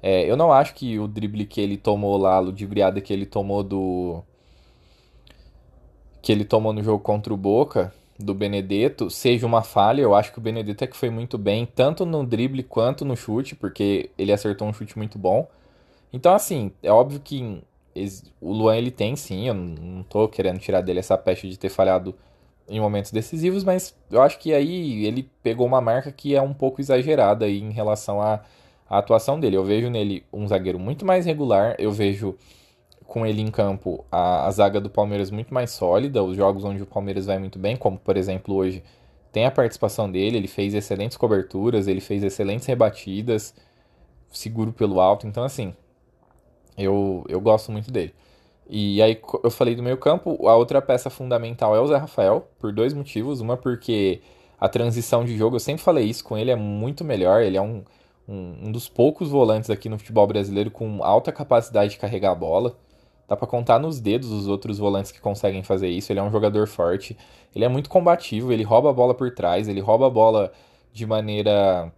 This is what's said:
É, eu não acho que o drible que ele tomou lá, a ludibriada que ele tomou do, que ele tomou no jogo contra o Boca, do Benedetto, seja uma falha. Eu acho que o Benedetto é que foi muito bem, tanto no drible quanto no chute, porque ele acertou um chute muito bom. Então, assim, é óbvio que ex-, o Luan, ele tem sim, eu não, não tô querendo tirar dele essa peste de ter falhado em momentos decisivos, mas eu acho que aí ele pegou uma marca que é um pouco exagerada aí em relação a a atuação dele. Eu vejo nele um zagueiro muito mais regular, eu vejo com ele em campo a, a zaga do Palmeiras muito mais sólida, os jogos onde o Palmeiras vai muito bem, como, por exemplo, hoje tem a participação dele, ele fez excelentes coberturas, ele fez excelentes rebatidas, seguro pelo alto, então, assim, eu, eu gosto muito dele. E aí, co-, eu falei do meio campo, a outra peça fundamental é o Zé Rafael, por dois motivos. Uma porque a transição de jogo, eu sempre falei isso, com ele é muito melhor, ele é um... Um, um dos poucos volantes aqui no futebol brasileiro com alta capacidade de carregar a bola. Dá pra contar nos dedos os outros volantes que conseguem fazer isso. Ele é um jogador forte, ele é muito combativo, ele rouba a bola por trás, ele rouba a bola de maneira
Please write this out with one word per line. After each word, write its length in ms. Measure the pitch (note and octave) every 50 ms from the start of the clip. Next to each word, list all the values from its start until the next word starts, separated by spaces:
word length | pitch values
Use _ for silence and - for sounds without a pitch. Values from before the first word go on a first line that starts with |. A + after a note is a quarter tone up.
| -
É, 260 | F#2 F#2+ F#2 E2+ D2
eu 80 | A2+ C#3+
não 140 | E3 E3+
acho 240 | D3 C3+ C#3+ C#3+ -
que 240 | - - B2 A2+ G#2+
o 80 | G#2+ G#2+
drible 380 | G#2 A2 G#2+ G#2 G#2 G#2+ G#2
que 140 | G2+ - -
ele 180 | G#2 G2+ G2+ G2+
tomou 380 | _ - G#2 G2+ G#2 G2+ G2+
lá, 200 | G2 F#2+ F#2+ F#2
a 40 | F#2+
ludibriada 640 | F#2 F#2 F#2+ G2 G#2 G2 G2+ G#2 G2 F#2 F#2+ G2+
que 100 | F#2+ -
ele 140 | G#2 G2 G2
tomou 380 | - - G#2+ G2 G2+ G2+ G2+ G2+
do, 580 | F#2+ G2+ F#2+ F#2+ F#2+ F2+ F2+ F2+ F2+ E2+ E2 - _ _ _ _ _ _ _ _ _ _ _ _ _ _ _ _ _ _ _ _ _ - _ - - _ - _ _ _ _ _ - _ _ _ - _ -
que 100 | - -
ele 140 | A2 G#2 G#2
tomou 260 | G2+ - A2 A2 A2 G#2+
no 100 | G#2+ G#2
jogo 200 | A2 G#2+ G#2 G#2
contra 300 | - G#2+ G#2 G#2+ - A2
o 40 | G2
Boca, 540 | F#2+ G2 G#2 A#2 B2+ - - A2 F2+ F#2+ - _ _ _ _ _
do 160 | G2+ G2+ G2
Benedetto, 760 | G2 G#2 G2+ G#2 G2+ F#2+ F#2+ G2 G2+ A2+ A2+ - - A#2 F2
seja 380 | - - - B2+ A#2+ A#2 A#2+ A#2
uma 160 | A#2 A2+ A2
falha. 380 | - - G#2+ G2+ G#2 B2 C#3+
Eu 120 | C#3 A2+ G2+
acho 180 | G2+ G#2+ -
que 60 | - -
o 40 |
Benedetto 420 | A2+ A#2 A2 A2+ G#2+ G#2 G#2+ - C3+
é 40 | B2+
que 80 | -
foi 140 | - - A#2+
muito 280 | A2+ A2+ A#2 A2+ - A#2
bem, 260 | G2+ G#2 G2+ A2+ A#2+
tanto 400 | - _ - B2+ C#3 E3 - F#3+
no 180 | E3+ E3 D3+ C#3
drible 380 | B2 A#2 A2 A#2+ C3 C3+ C3
quanto 420 | B2+ - - - A2+ B2 C#3+ C#3+ D3
no 120 | C#3 B2+
chute, 400 | A2+ - - G#2+ A#2 C3+ - -
porque 560 | - - G2 - - G#2 G2+ G2+ G2 - - _
ele 160 | - G2 G2
acertou 360 | G2+ G2+ - G#2+ G2+ G2+ G#2+ G#2+
um 60 | G#2
chute 220 | - A2 G#2 -
muito 220 | A2+ G#2+ G#2+ - G#2+
bom. 300 | F#2 F#2 F#2+ A#2+ C3 - _ _ _ _ _ _ _ _ _ _ _ _
Então, 220 | - B2+ - F3 F#3
assim, 360 | G#3 - - F#3 C#3+ A2 F#2+ - _ -
é 80 | E2+
óbvio 280 | G#2 A2+ B2+ C#3 C#3+ C#3+
que 440 | C#3+ - C#3+ C3+ B2+ A2+ G2+ E2 - _ _ _ _ _ _
ex-, 280 | F2 G2 G2+ F#2+ - - _ _ _
o 120 | - E2
Luan, 260 | G2+ A2 A2 A2 A2 A#2
ele 140 | A#2+ B2+
tem 240 | B2 - G#2+ G#2+ C3
sim, 320 | C#3+ - - F#2+ F#2 A2 B2+
eu 60 | A2+
não, 100 | F#2+ F2+
não 400 | F2 E2 D2+ D#2+ F2 F#2 F#2 F#2+
tô 240 | - - G#2 A2 G#2+
querendo 320 | - - F#2+ F#2+ F2+ F#2
tirar 220 | - - G2 F#2
dele 180 | F2+ F#2 F2+ F2+
essa 180 | F#2 - G2 -
peste 320 | - - F#2 - - F#2+
de 80 | F#2 -
ter 120 | - F#2+
falhado 440 | - - F#2+ F#2+ F#2 F#2 F2+ F#2 F2+ _ _ _ _ _ _ _ _ _ _ -
em 120 | G#2 G#2+
momentos 320 | G#2+ G#2 G#2 G2+ G2 -
decisivos, 520 | - A2 A2 - - D#3+ D#3+ F3+ F#3 G3 F#3+
mas 320 | F#3+ F#3 F#3 F#3 - _ _ _ _
eu 120 | - A#2
acho 180 | C3 D#3 D#3+ -
que 140 | - D#3+ D#3
aí 520 | C#3+ E3+ E3 F3 F3+ E3+ D3 A#2+ G#2+ G#2+
ele 240 | G#2 A2+ B2+ C3 - _ _
pegou 240 | _ A#2 A#2 A#2+ B2
uma 160 | A#2+ C3 C3
marca 300 | A#2+ A2+ A#2 B2+ C#3 D3+
que 240 | C3+ - - C#3+ C#3
é 60 | C#3
um 120 | C3+ C#3 C#3
pouco 260 | - C3+ C3+ - -
exagerada 680 | C#3 C3+ C3+ B2+ B2+ D3+ D#3 C#3+ A2+ G2 G#2 A2+ A2+
aí 140 | G#2 G2+ G2+
em 120 | G#2 G#2+
relação 500 | G#2 A#2 G#2+ G#2+ G#2+ G#2 - - G2+ G2+
a 200 | G#2 G#2+ G#2+ G#2+ - _ _ _ _ _ _ _ _ _ G2
a 60 | G2+
atuação 400 | G2+ - A2+ A2 - - C#3 D#3+
dele. 180 | D#3 A#2 F#2+ F#2+
Eu 60 | F#2+
vejo 260 | G2 G#2 G#2+ A#2 B2
nele 340 | A#2+ A2+ G#2 G2+ G2 F2 - _
um 160 | - G#2 G#2 G2+
zagueiro 320 | G2+ F#2+ F#2 F#2 F2+ F2+
muito 260 | F#2 G#2+ D3 - G3
mais 200 | F#3 F#3 F#3 F3
regular, 500 | E3+ D#3 D3+ C#3+ B2+ G#2+ G2 G2+ A#2 - -
eu 120 | F#2 G#2+
vejo 440 | G#2 G#2 G#2+ G2+ G2 G2+ A2 G2 F2+ - _ _ - _ _ _ _ _ _ _ _ _ -
com 200 | - - A#2+ A2+
ele 160 | A2 G#2+ G#2
em 80 | G#2+ A2
campo 560 | G#2+ - G#2+ G2+ F#2+ G2 - F#2+ E2 - - -
a, 340 | - F2 F2 F2+ F2+ D#2+ C#2
a 60 | F2+
zaga 280 | G2 G2+ G#2 G2+ G2+ G#2
do 100 | G2 G2+
Palmeiras 420 | - - G#2 G#2 G#2 G2+ G2+ F#2
muito 220 | G#2 G#2 A2+ - C3+
mais 180 | B2+ B2 A#2
sólida, 520 | - - G2+ F2+ F2 G2+ B2 C#3+ C#3 A#2 G2
os 140 | F#2 F#2 G2
jogos 260 | G2 G2 G2 G2 G2+
onde 200 | G2+ G2 G2 G2
o 20 |
Palmeiras 400 | - - G#2+ G2 G2+ F#2+ G2 F#2+
vai 140 | G2 G2 F#2+
muito 180 | F#2+ F#2+ - F#2+
bem, 180 | F#2+ G2+ A#2
como, 220 | A#2+ - - G2 F#2
por 200 | _ - F#2+ G2+
exemplo, 380 | F#2 G2 F#2 F#2+ - - G2+
hoje 280 | G2 F#2 F#2 F#2+ F2+ - - _ _ _ _ _ _ _ _
tem 140 | - G#2+ A2+
a 60 | B2+
participação 600 | - - B2+ A2+ - - - G#2 - - A2 G2+
dele, 260 | F#2 F#2 G2 G#2+ A#2+ A2+
ele 100 | G2 F#2+
fez 280 | - - G2+ G2+ G#2
excelentes 420 | G#2 G2+ - G2+ G2 G2+ A#2 - -
coberturas, 680 | - A2+ G#2+ G2 F#2 - - F#2+ G2+ A#2+ B2 G#2+ F#2+ G2
ele 140 | F#2+ F#2+
fez 220 | - - G#2+ G2+ G2+
excelentes 440 | G2 F#2+ - G#2 G2 G2+ A#2 - -
rebatidas, 880 | C3 A#2+ A2+ G#2 - - - G2 F#2+ G2+ A2 A#2+ A2+ G#2+ G#2+ - _ _ _ _ _ _ _ _ _ _ _ _ _ _ _ _
seguro 400 | - - - A2 A2+ A2 A2 A2
pelo 300 | A2+ - A2+ G#2 F#2+ F#2
alto, 240 | F#2 F#2 G#2 G#2 -
então, 180 | G#2+ G2+ - A#2+
assim, 300 | C3+ - - A#2 F#2 F2 _ _ _ _ _ _ _ _ _ _ _ _ _ _ _ _ _ _ _ _ -
eu, 480 | G2+ F#2+ G2 G2+ G2+ G2 F#2+ F2+ - -
eu 140 | - F#2
gosto 300 | G2+ A2+ A2 G#2+ - -
muito 200 | A2 G#2+ G#2+ A2+
dele. 220 | B2+ A#2 E2+ D#2 - _ _ _ _ _ _ _ _ _ _ _
E 320 | - G#2 G#2 G2+ G2+ G2+
aí, 140 | G#2+ A2 A2+
co-, 260 | A2+ - - - - -
eu 80 | A#2+
falei 240 | A#2 - C3+ A#2+ A#2+
do 80 | A#2 A#2+
meio 140 | B2 C3 B2+
campo, 500 | - D3 D#3 F#3+ - F3+ D#3 - - G#2+
a 80 | A2+
outra 260 | A#2 A#2+ A#2 - C#3
peça 280 | C#3 - C3 B2 - C3+
fundamental 680 | - - C3 B2+ B2 A#2 A2+ A#2 A#2 - A#2 G#2+ G#2+
é 40 | A2
o 80 | B2 D3
Zé 100 | D3+ C#3
Rafael, 500 | D3 D3+ - - G#2 F#2+ G#2+ D#3 - _ _ _
por 120 | - A2
dois 220 | G2+ G#2+ A2+ C3 D3
motivos. 480 | C#3+ C#3 - - A2 A2 C3+ D3 B2+
Uma 160 | A2+ A2+ B2 A#2+
porque 640 | - C3 B2 A#2 - - A2+ G#2 G2+ F#2+ F2+ - _ _ - _ _ _ _ _
a 100 | - G2
transição 560 | - A#2 A#2 A#2+ A2+ A#2+ A#2 - - A#2 A#2+
de 100 | A#2+ A#2
jogo, 220 | G#2 G#2+ A2+ B2+ A#2+
eu 20 |
sempre 240 | - - C#3+ D#3+ -
falei 220 | - E3+ D3+ A2+
isso, 180 | G#2+ A#2 - -
com 140 | - A#2+ G#2+
ele 120 | A2 B2+
é 60 | B2+
muito 480 | A2 G#2 G#2 G2+ G#2 A2 B2+ C#3+ - E3+
melhor, 380 | D3+ B2+ G2 F2+ F2+ G2 A2
ele 160 | A#2+ G2 F#2 F#2+
é 40 |
um... 220 | G2 G#2+ A#2 G#2 F#2+ _ _ _ _ _ _ _ _ -
Um, 400 | G#2 F#2+ F#2 F2 E2+ - F2 A2
um 40 |
dos 160 | A2 A#2+ A#2+ -
poucos 420 | _ - A#2+ C#3+ D#3 - F#3 D3+
volantes 400 | C#3+ C#3+ B2+ A2 A2 A2 A2+ -
aqui 200 | G#2+ G2+ - A2
no 100 | A2 G#2
futebol 260 | - - A2 A2 G#2
brasileiro 460 | G2+ G#2 G#2 G2+ G2 G2 G2 G#2+ A2+
com 320 | - - A2+ A2 G#2+ G2 -
alta 280 | E2 G2+ A#2+ B2+ -
capacidade 600 | D#3+ - D3 - B2+ A#2 A2+ - - A2 G#2 G#2
de 60 | G2+ -
carregar 340 | - G2+ A#2 G2 G2+ G2
a 40 | F2+
bola. 420 | E2 F2 D#2+ E2 F#2+ A#2 B2 - _ _ _ _ _ _ _ _ _ _ _
Dá 80 | G#2
pra 120 | G#2 - -
contar 320 | - A#2+ A#2+ B2 A#2+ A#2
nos 200 | D3 D#3+ D#3+ C3
dedos 320 | A2 G#2 G#2 B2 C3+ A#2+
os 160 | G#2+ G#2 G2+ G2
outros 300 | G2+ G2 - A2 G#2 G2+
volantes 340 | G#2 G2+ G2+ G2 G2 -
que 80 | - _
conseguem 440 | - G#2+ G2+ G2+ - G2+ F#2+ F#2+ F#2
fazer 260 | - G2 F#2+ F#2+ F2+
isso. 220 | F2 F2+ G#2 -
Ele 80 | G#2+ G2
é 40 | G2
um 80 | G#2
jogador 360 | G#2+ G#2+ G#2+ G#2 G2+ G#2+ G#2+ G#2
forte, 500 | - - F2+ E2+ F2+ G2 - - A2 - - _ - _ _ _ _
ele 100 | G2 A2
é 40 | B2
muito 200 | B2+ C3+ C#3 -
combativo, 640 | - F#3 F3 F3 E3+ F3 - - A2 G#2+ A#2+ B2+
ele 120 | A#2+ A2+ A2
rouba 260 | G#2 A2+ A#2 C3+ D3+
a 40 | C3+
bola 200 | B2 B2 B2+ B2
por 200 | - C3 B2 B2
trás, 340 | - - F2 F2 F#2+ A2 G#2+
ele 120 | G2+ G2
rouba 280 | G2 G#2+ A2 A#2 C3+ C3
a 20 |
bola 420 | B2 A2 A2 A2+ A2 G#2+ G2+ F#2 - _ _ _ _ _ _ _
de 140 | _ G#2+ A2+
maneira 840 | A2 A2 A2 G#2+ G#2+ G#2+ G#2 G#2 G#2+ G#2 G2+ G2 G2 F#2 F2+ E2+ E2+ -